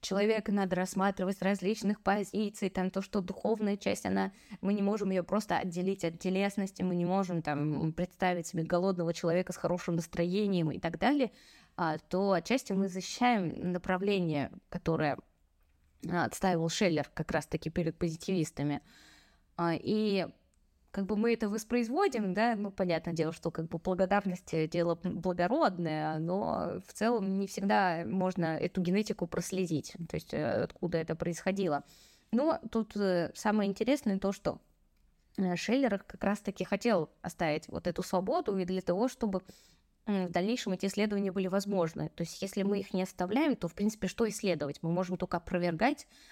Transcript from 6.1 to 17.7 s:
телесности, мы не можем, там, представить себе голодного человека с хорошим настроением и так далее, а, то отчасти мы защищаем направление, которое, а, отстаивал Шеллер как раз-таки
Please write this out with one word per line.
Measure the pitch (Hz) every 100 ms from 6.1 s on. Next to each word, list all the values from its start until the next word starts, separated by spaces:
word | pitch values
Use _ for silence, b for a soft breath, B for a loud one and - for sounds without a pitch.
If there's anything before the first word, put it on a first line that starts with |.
| 165
телесности, | 185 185 202 196 190 -
мы | 185 175
не | 175
можем, | 190 185 170
там, | 151 147 151 147 160
представить | 165 180 - 185 175 165
себе | 170
голодного | 160 175 190 180 170
человека | 170 170 175 180
с | 180
хорошим | 170 175 - 170
настроением | 170 - 175 190 208 185 160
и | 98
так | 165 165
далее, | 226 294 240 B B B B -
а, | 170 156 -
то | 180 202
отчасти | 185 160 254 -
мы | 190 196
защищаем | 185 - - 247 233 170 - 180
направление, | 175 - 185 196 202 170 147 131 - -
которое, | 175 - 160 151 131 - _ _ _ _ _ _ _ 170
а, | 175 -
отстаивал | - 190 170 165
Шеллер | - 196 156 139
как | - 156
раз-таки | 160 - 160 160